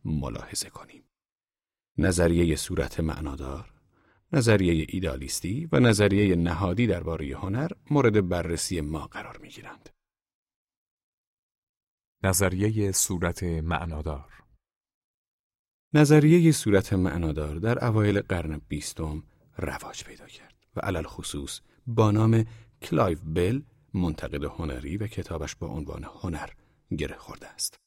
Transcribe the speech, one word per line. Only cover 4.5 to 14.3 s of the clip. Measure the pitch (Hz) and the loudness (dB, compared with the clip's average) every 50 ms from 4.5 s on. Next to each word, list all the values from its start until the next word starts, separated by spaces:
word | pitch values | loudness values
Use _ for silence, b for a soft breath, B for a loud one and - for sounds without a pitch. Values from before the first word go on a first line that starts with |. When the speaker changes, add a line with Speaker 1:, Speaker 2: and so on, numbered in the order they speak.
| 107 98 95 87 85 78 78 - | 6 6 6 4 4 2 0 -2
Speaker 1:
ایدالیستی | - 92 92 80 67 67 71 67 - - - 87 104 143 165 160 | -4 -4 -2 -4 -4 -6 -8 -8 -8 -6 -6 -6 -6 -6 -4 0
و | - 139 | 2 4
نظریه | 123 117 107 101 104 98 98 101 104 98 90 | 6 6 6 6 4 4 6 4 4 4 4
نهادی | 85 85 85 87 78 98 92 87 107 123 | 2 2 0 0 0 0 0 0 0 2
درباره | 110 92 87 82 82 82 80 78 69 65 | 0 0 -2 -2 -6 -6 -6 -6 -8 -8
هنر | - 101 92 98 123 151 170 - _ _ - | -8 -6 -6 -4 -4 -4 -6 -8 _ _ 0
مورد | 147 143 131 117 104 107 95 87 | 2 4 4 4 4 4 2 2
بررسی | 90 87 85 82 85 80 - - 95 82 | -2 -2 -2 -4 -4 -4 -4 -4 -4 -4
ما | 76 73 78 76 - | -4 -4 -6 -8 -10
قرار | - - - - - - | -12 -14 -14 -14 -14 -16
می‌گیرند. | - - - - - - - - - _ - _ _ _ _ _ _ _ _ _ _ _ _ _ _ _ _ _ _ _ _ _ _ _ _ _ _ _ _ _ _ _ _ _ _ _ _ _ _ _ _ _ _ _ _ _ _ - | -18 -20 -20 -20 -20 -18 -20 -20 -20 _ -20 _ _ _ _ _ _ _ _ _ _ _ _ _ _ _ _ _ _ _ _ _ _ _ _ _ _ _ _ _ _ _ _ _ _ _ _ _ _ _ _ _ _ _ _ _ _ 0
Speaker 2:
نظریه | 98 92 - 98 92 92 92 101 110 107 107 101 98 | 0 2 2 2 0 2 0 0 0 0 0 -2 0
صورت | 95 - - - 98 85 90 87 85 - 92 | 0 -2 -2 -2 -2 -2 -2 -2 -2 -4 -4
معنادار. | 87 82 80 78 85 85 76 87 85 78 76 78 - - - - _ | -4 -2 -2 -2 -2 -4 -4 -4 -6 -8 -6 -6 -6 -8 -8 -12 _